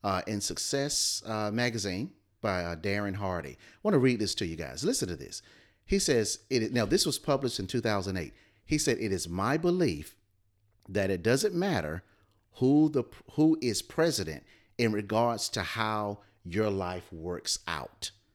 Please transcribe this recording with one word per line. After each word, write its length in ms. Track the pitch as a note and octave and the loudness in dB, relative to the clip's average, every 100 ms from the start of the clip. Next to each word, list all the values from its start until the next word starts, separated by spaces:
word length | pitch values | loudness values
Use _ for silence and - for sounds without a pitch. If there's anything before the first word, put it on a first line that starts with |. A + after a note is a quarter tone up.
uh, 180 | G#2 F#2 F2+ | 0 0 -2
in 140 | G#2 | -4
Success, 800 | - - - C#3 C#3+ - - - | -4 -4 -2 -2 0 0 0 -2
uh, 260 | - A2 G#2 | -4 -2 -2
magazine 580 | A2 B2 A2+ G2 F#2 D3+ - _ _ | 0 0 0 -4 -2 -6 -10 _ _
by, 240 | G#2+ F#2 | -2 0
uh, 100 | F2 E2 | -2 -4
Darren 380 | G2+ G2+ G2+ | -2 0 -2
Hardy. 380 | G2 G2 F2+ C#2+ | -2 -2 -4 -6
I 40 | B1 - - | -14 -20 -6
wanna 140 | G#3 F3 | 2 4
read 200 | C3 A#2 | 4 2
this 160 | G2+ - | 0 -2
to 100 | F2+ | -4
you 100 | D#2+ | -6
guys. 260 | D2 C2+ | -8 -4
Listen 220 | D#3+ C4 G2+ | -2 -2 -2
to 80 | E2+ | -6
this. 260 | - - - - _ _ - | -10 -14 -18 -20 _ _ -2
He 120 | G3 | 0
says, 400 | F#3+ B2 G#2 - _ | 4 2 2 -4 _
it, 220 | C3 G#2+ | 0 2
now 140 | A#2+ G#2 | 0 2
this 200 | F#3 F#3+ | 2 2
was 120 | - | -2
published 420 | - C#3 C3+ - | 0 0 0 -4
in 60 | F#2+ | -2
two 120 | B2 | 0
thousand 360 | A2+ G#2 F#2+ F#2 | 2 0 0 -4
eight. 180 | D#2 - _ _ | -6 -10 _ _
He 140 | - D3+ | -2 0
said, 200 | D3 A#2+ | 2 0
"It 140 | G#2+ | 0
is 160 | F#2+ E2 | -2 -2
my 280 | F2 G#2+ D3+ | -2 0 2
belief 600 | F3 F3+ D#3+ D2+ - - _ _ _ _ _ _ - | 0 2 2 0 -8 -18 _ _ _ _ _ _ -4
that 220 | F#2+ F#2+ | 0 0
it 120 | F#2 | 2
doesn't 320 | G#2+ C3 G#3 | 2 2 2
matter 480 | F3 G3 C3 D2+ F2 - _ _ _ _ - | 0 0 0 -2 -8 -12 _ _ _ _ 0
who 320 | B2+ D3 D#3 | 4 6 6
the, 160 | C#3+ A#2+ - - | 2 -2 -10 -10
who 260 | - D#3 D#3+ | 2 4 4
is 180 | C3 G#2 | 2 -2
president 640 | - - E3 B2 E2 D2 - - _ - | -4 2 2 2 -4 -8 -14 -20 _ 0
in 120 | A#2 | 0
regards 580 | G#2 G#2 A2 A#2+ A#2 - | 0 0 2 2 0 -4
to 120 | - | -4
how 560 | F#2 A#2 A2 G#2+ G#2 G#2 - _ | -4 -2 -2 0 -4 -6 -12 _
your 260 | F2 F2+ G#2+ | -6 0 0
life 420 | G2 F2+ F2+ - | 0 -2 -4 -10
works 460 | E2+ E2+ F2 - - - | -10 -6 -6 -4 -4 -4
out. 420 | D#2+ B1+ - - _ _ | -6 -6 -12 -14 _ _